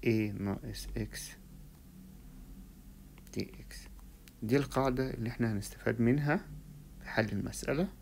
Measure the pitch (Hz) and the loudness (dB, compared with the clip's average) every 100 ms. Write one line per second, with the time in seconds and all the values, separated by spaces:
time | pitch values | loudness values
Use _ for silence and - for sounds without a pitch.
0 | 120 113 107 101 101 95 - 107 - - | 6 4 4 0 0 -2 -4 -8 -6 -4
1 | 107 - - - - - - - - - | -4 -6 -10 -12 -18 -16 -18 -18 -20 -18
2 | - - - - - - - - - - | -18 -16 -16 -16 -14 -14 -16 -16 -18 -16
3 | - - - - - - - - - - | -18 -18 -10 -6 -6 -6 -12 -12 -14 -14
4 | - - - - 110 135 135 - 135 127 | -16 -16 -18 -6 4 4 6 4 4 4
5 | 131 127 113 - 117 104 101 - - 110 | 2 0 -2 2 2 2 -2 -2 0 6
6 | 117 135 147 165 - - - - - - | 6 6 6 4 2 -12 -12 -14 -14 -14
7 | - - 110 104 95 - - 139 190 - | -4 2 2 2 -2 -2 0 2 2 0